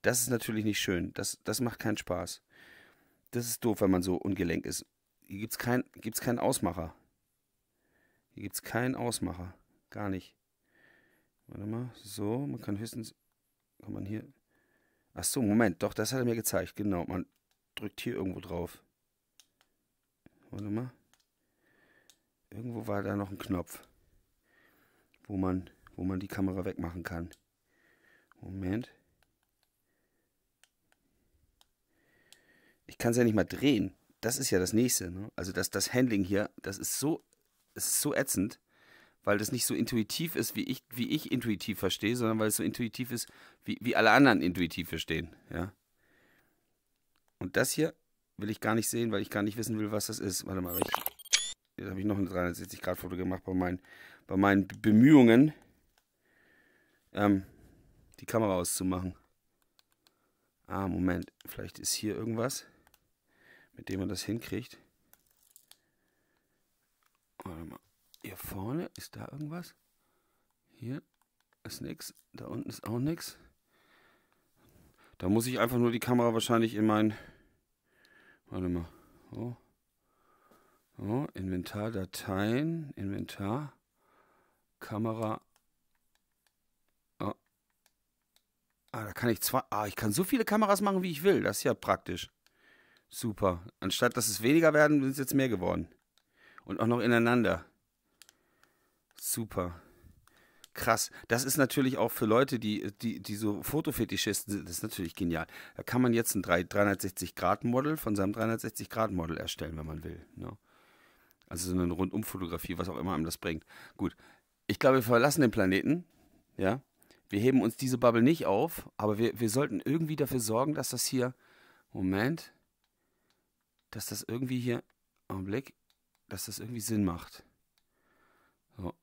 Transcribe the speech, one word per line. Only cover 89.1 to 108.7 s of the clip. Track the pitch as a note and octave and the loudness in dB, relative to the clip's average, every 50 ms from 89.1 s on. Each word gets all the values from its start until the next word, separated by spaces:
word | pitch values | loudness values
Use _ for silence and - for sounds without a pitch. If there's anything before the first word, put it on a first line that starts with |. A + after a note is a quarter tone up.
kann | F#2+ - - A#2+ | -6 0 2 2
ich | A2 - | 2 2
zwei, | - - - C3 - _ | 0 0 0 0 0 _
ah, | - G#2 G#2+ | -2 -2 -2
ich | G2+ - | -2 -4
kann | - - G#2+ G2+ | -2 -2 0 2
so | C#3+ F#3+ | 2 2
viele | - - B3 A3 | 2 2 0 2
Kameras | - G3+ A3 A3 G3 G3+ F#3+ | 2 4 2 4 4 4 4
machen, | G#3 G3+ G3 F#3+ F3+ | 4 2 2 2 0
wie | F#3 | -2
ich | D#3+ C#3 D#3+ | -4 2 4
will. | G3 F#3 A#2 G2+ | 4 4 4 4
Das | G2 G#2 | 0 -2
ist | - - | 0 0
ja | C3+ A#2 | 0 0
praktisch. | - - - F#2+ - _ - F2+ F2 - - _ _ _ _ _ _ _ - - _ _ _ _ _ _ _ | 0 2 0 0 0 _ -8 -8 -8 -8 -12 _ _ _ _ _ _ _ -20 -20 _ _ _ _ _ _ _
Super. | - - - A#2 G2+ - G#2 F#2+ F2 E2+ F2+ - _ _ | -10 -4 -4 -4 -2 2 2 2 2 2 -6 -16 _ _
Anstatt | - F#2+ - - B2+ A#2+ - | -4 -2 0 2 2 2 2
dass | B2 A2 A2+ | 0 -2 -2
es | G#2 F#2 | -2 0
weniger | G#2+ B2 D3 E3 E3 D#3 D3+ | 2 4 6 6 6 6 8
werden, | D3+ D3+ D3 D3+ C#3+ | 8 6 6 6 4
sind | C3+ C3 | 4 2
es | C3+ | -2
jetzt | D3 C3+ - - | -2 -4 0 2
mehr | C#3 C3+ B2+ | 2 2 2
geworden. | A2 F#2 F2+ F2+ F2 E2+ E2+ - - _ _ _ _ _ _ _ _ _ _ - - - _ | 0 0 0 0 0 0 -2 -6 -12 _ _ _ _ _ _ _ _ _ _ -20 -20 -20 _
Und | - G2 - | -8 -4 0
auch | A2+ | 2
noch | A2+ A#2+ A#2+ | 2 2 2
ineinander. | G#2 A#2+ A#2+ A#2 A#2 A#2 B2 B2 A2 G2 F2 E2+ - - _ _ _ _ _ _ _ _ _ _ - - _ _ _ _ _ _ _ _ _ _ _ _ _ _ _ _ _ - | 4 4 4 6 6 6 4 4 4 4 2 0 -4 -14 _ _ _ _ _ _ _ _ _ _ -20 -20 _ _ _ _ _ _ _ _ _ _ _ _ _ _ _ _ _ -12
Super. | - - - A#2 A2+ G2+ - F#2+ F2+ F2 F2 E2 - - - _ - - - _ _ _ _ _ _ _ _ _ - _ _ | -6 -6 -4 -4 -4 -6 -4 -4 -4 -4 -8 -12 -20 -20 -20 _ -20 -20 -20 _ _ _ _ _ _ _ _ _ -20 _ _
Krass. | - - A#2+ A2+ A2 - - - - - | -4 2 2 2 2 2 -6 -6 -18 -2
Das | _ A#2 A#2+ C3 | _ 0 0 2
ist | C3+ C3 | 0 2
natürlich | D#3 C3+ B2+ - D3 C3+ C3 C3 | 2 2 4 4 2 2 2 2
auch | - G#2+ A#2 | 2 0 0
für | - - B2 | 2 0 4
Leute, | A2 G#2+ A#2+ C#3 C3+ C3+ | 6 6 6 6 4 0
die, | A2+ A2+ G#2 G#2 - - G#2 G2+ _ | -2 0 0 -2 0 -4 -6 -8 _
die, | - A2+ G2 - | -6 -6 -6 -6
die | G2 - G#2+ | -8 -8 -6
so | G2+ A2 G#2 G#2 E2+ - | -2 0 0 0 -2 -4
Fotofetischisten | - - D3+ D#3+ D#3 C#3 - A2+ - F#2+ F#2+ - A2 G2 - - - G2+ | -2 -2 -2 -2 -2 -2 -2 -2 -2 0 -2 0 0 -2 -2 -2 -2 -4
sind, | G2 D2+ | -4 -4
das | E2+ E2+ | -6 -8
ist | - - | -6 -6
natürlich | A2 - - F#2+ E2 - | -6 -6 -4 -6 -6 -4
genial. | - - E2+ E2+ D#2 E2 - - - - - - | -2 -2 0 0 -2 -4 -6 -12 -20 -20 -14 -14
Da | - - | -12 -8
kann | - - B2 | -2 2 2
man | B2+ B2 A2+ | 4 4 4
jetzt | A#2 A#2 - - | 4 2 0 -2
ein | G2+ | -2
drei-, | F2 F#2+ F2 F2 F#2 | 2 2 2 2 2
dreihundertsechzig | - - G2+ G2+ G#2 G2+ F2+ - F#2+ - - F#2 E2+ - | 0 2 4 4 4 4 0 -2 -8 -6 -6 -8 -8 -6
Grad | - F#2 F2 G2+ - - | -2 2 2 2 2 2
Model | A#2+ A#2+ B2+ C#3+ D3 D#3 | 0 0 2 2 0 -2
von | D#3 - A#2 G#2 | -2 -2 -2 0
seinem | G2+ F#2+ G2 G#2 | 0 0 0 0
dreihundertsechzig | A2+ A2 A2 A2+ A2 - A2+ | 0 -2 -2 -2 -2 -6 -8